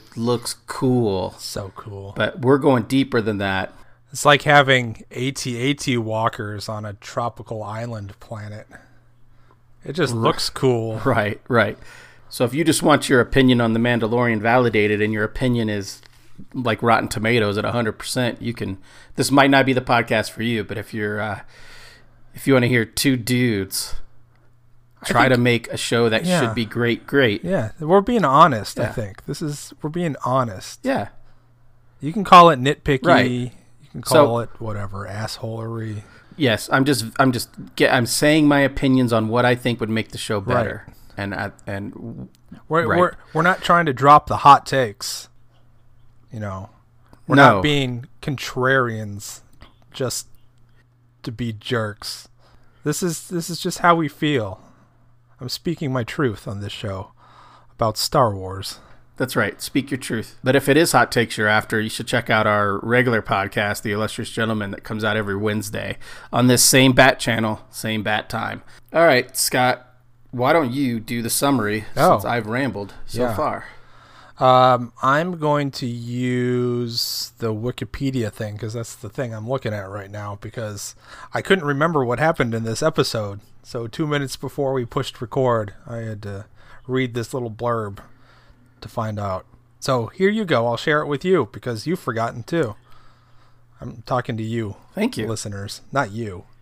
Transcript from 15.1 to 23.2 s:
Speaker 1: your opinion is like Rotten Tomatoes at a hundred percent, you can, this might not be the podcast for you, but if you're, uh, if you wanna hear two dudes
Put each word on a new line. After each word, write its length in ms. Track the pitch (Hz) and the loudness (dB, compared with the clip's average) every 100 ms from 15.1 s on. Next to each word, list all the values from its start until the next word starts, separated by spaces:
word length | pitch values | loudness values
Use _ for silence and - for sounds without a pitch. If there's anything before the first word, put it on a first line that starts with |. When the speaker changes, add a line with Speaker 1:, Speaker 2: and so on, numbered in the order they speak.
Speaker 1:
your 120 | 107 | 0
opinion 440 | 107 - 127 120 110 | -2 -2 0 0 0
is 320 | 104 98 - - - - - - | -4 -6 -12 -20 -20 -20 -18 -12
like 280 | - 117 107 | -6 -2 0
Rotten 260 | 117 113 107 | 4 2 2
Tomatoes 500 | - 110 120 104 101 | -2 0 2 2 0
at 60 | |
a 80 | 104 | -2
hundred 200 | 117 110 | -2 -2
percent, 480 | - - 131 123 - | -4 -6 -2 -2 -4
you 120 | 117 | -8
can, 240 | 117 104 95 - - - - | -6 -8 -10 -14 -20 -10 -4
this 140 | 135 | 2
might 200 | 139 139 | 6 8
not 160 | 139 131 | 6 4
be 60 | |
the 60 | 127 | 2
podcast 480 | 127 120 117 113 104 | 2 2 2 0 -2
for 120 | - | -4
you, 220 | 113 113 | -2 -2
but 120 | 98 104 | -4 -8
if 140 | 101 | -8
you're, 260 | 113 104 104 | -6 -4 -4
uh, 200 | 107 98 - - - - - - - - - | -6 -8 -12 -20 -20 -20 -20 -20 -20 -20 -20
if 120 | - - | -6 2
you 80 | |
wanna 120 | 131 120 | 4 4
hear 180 | 123 110 | 2 0
two 300 | - 139 | -2 0
dudes 800 | 131 | 0